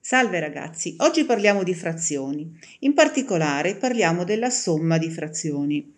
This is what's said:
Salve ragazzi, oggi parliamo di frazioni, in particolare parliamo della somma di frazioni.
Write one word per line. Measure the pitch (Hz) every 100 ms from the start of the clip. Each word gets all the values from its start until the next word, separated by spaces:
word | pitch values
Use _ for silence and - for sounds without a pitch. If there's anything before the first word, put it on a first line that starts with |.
| - 254
Salve | 240 180
ragazzi, | 151 147 156 - 180 160
oggi | 311 330 -
parliamo | 233 208 202
di | 180
frazioni, | 170 170 165 160 143 135 147 160 - - -
in | 277
particolare | 320 302 - 269 180 151 143 170 202
parliamo | 254 233 175 170
della | 180 214 240
somma | 247 - 160 165 165
di | 160
frazioni. | 160 156 156 160 143 143 147 147